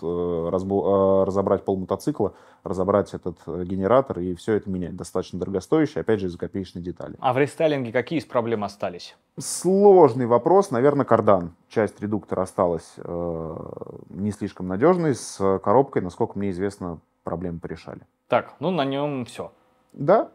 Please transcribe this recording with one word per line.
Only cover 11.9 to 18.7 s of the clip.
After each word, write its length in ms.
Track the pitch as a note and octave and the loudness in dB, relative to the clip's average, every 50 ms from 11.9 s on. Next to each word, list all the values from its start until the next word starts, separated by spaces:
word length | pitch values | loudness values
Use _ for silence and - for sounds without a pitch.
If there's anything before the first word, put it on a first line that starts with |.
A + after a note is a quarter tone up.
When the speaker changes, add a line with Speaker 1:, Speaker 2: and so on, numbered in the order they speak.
| - - | -2 -6
Speaker 1:
редуктора 400 | G#2+ G#2 G#2+ G2 - - F#2+ F2+ | -6 -4 -4 -4 -4 -4 -4 -4
осталась, 520 | F#2 F#2 - - F#2+ F2 E2+ D#2+ - - - | -4 -4 0 0 0 0 0 -2 -6 -10 -18
э, 580 | - - - F2 E2+ F2 F2 E2 D#2+ D#2+ D#2+ D#2+ - - - - - - - - - - - | -16 -12 -8 -8 -6 -6 -6 -6 -6 -8 -8 -10 -12 -12 -12 -14 -14 -14 -14 -16 -18 -18 -14
не 220 | - E2+ G2+ G#2 | -8 -4 -4 -4
слишком 360 | G2+ - G#2 F#2+ - - F#2 | -4 -4 -6 -8 -8 -8 -6
надёжной. 460 | F2+ F#2 F#2+ C3 E3+ F#3 F3+ E3 D#3 A#2+ | -4 -2 2 4 4 4 4 2 -2 -2
С 460 | - - - - - G2 G2 F#2+ F#2 - | -2 -6 -14 -8 -2 0 0 0 0 2
коробкой, 380 | G#2 G#2 C3 C3+ C3+ - B2 | 2 4 4 4 2 0 -4
насколько 380 | G2 F2 - - A#2 - - G2 | -4 -4 -4 -4 -4 -4 -4 -6
мне 100 | G2+ G2+ | -6 -6
известно, 480 | F2+ F2 G2 G2+ - - F#2 F2 E2 D#2 _ _ _ _ - | -4 -4 -6 -6 -6 -8 -10 -10 -10 -12 _ _ _ _ -10
проблемы 360 | F#2 F2 E2+ F#2 F2+ E2+ D#2+ | -8 -8 -6 -6 -8 -10 -10
порешали. 420 | - D#2 D#2+ - - - - - - _ _ _ _ | -10 -12 -12 -12 -14 -16 -16 -16 -18 _ _ _ _
Speaker 2:
Так, 280 | - B2+ A2+ - - - - | -2 -2 -2 -2 -4 -12 -8
ну 120 | C3+ F3 | -6 -4